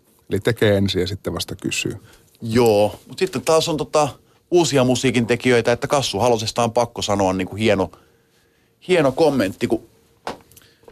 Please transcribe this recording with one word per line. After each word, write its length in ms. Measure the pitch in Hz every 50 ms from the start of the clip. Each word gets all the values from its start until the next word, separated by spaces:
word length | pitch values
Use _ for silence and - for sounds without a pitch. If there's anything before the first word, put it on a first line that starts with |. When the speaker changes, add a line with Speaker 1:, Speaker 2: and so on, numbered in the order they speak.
| _ _ _ _ _ -
Speaker 1:
Eli 100 | - 98
tekee 380 | - - 117 - 123 107 101 98
ensin 240 | 101 95 - 92
ja 60 | 87 90
sitten 260 | 101 - - - 85
vasta 220 | 85 - - 85
kysyy. 380 | - - - - - - - - - - - - _ _ _ _ -
Speaker 2:
Joo, 580 | - 117 110 123 123 117 107 104 104 104 - - _ -
mut 120 | - -
sitten 220 | 190 185 - -
taas 280 | - - 160 160 156 170
on, 80 | 160 147
tota, 300 | 151 - - 156 147 135 - - _ _ _ _ _ -
uusia 320 | 175 180 165 - 135 135 123
musiikin 440 | 127 127 123 - 131 107 131 117 101
tekijöitä, 440 | 120 117 - 127 123 117 110 120
että 160 | 120 120 - 135
Kassu 320 | - 143 127 - - 98
Halosesta 440 | 113 123 120 110 110 110 - - 120
on 80 | 117
pakko 300 | 110 123 120 113 - -
sanoa, 320 | 95 - 101 101 98 92 92
niinku, 220 | 95 95 85 90
hieno, 360 | 95 110 113 101 98 92 85 - - _ _ _ _ _ _ _ _ _ _ _ _ _ _ _ _ - -
hieno 240 | 185 170 151 135
kommentti, 560 | 127 - 165 151 139 127 104 92 - - - 117
kun 160 | - - - - _ _ _ _ _ _ - - - - _ _ - - _ _ _ _ _ -